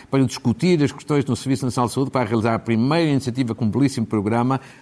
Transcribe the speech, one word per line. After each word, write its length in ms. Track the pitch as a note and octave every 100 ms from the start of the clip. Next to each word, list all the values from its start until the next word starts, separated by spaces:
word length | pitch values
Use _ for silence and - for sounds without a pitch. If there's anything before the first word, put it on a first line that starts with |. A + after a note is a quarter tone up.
| -
para 120 | C3+
discutir 600 | B2+ - B2 A2 F3+ F3
as 80 | C#3+
questões 320 | - - D3
no 100 | C3+
Serviço 300 | A#2 C3 C3+
Nacional 240 | B2+ A#2+ A#2+
de 60 |
Saúde, 160 | - C3+
para 180 | C3 A2
realizar 260 | A#2 A2+
a 40 | A2+
primeira 520 | - A2+ B2+ E3 D#3+
iniciativa 440 | C#3 B2 A#2+ B2
com 100 | A2+
um 60 | A2+
belíssimo 340 | A2+ C#3 B2+
programa 560 | A2 A2 G2+ A#2 B2 C3+ - -